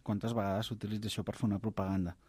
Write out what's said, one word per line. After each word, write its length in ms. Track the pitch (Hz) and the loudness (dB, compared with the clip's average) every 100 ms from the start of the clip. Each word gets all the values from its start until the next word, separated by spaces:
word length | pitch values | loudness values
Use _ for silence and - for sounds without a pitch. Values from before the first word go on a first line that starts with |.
Quantes 300 | - 104 117 | -2 0 0
vegades 340 | 117 98 98 113 | 0 2 0 0
s'utilitza 420 | 107 104 107 107 | -4 -4 -2 -2
això 160 | - | -2
per 100 | 104 | -4
fer 120 | - 110 | 0 2
una 120 | 101 | 2
propaganda, 580 | 110 - 95 95 87 - | 0 0 2 2 0 -4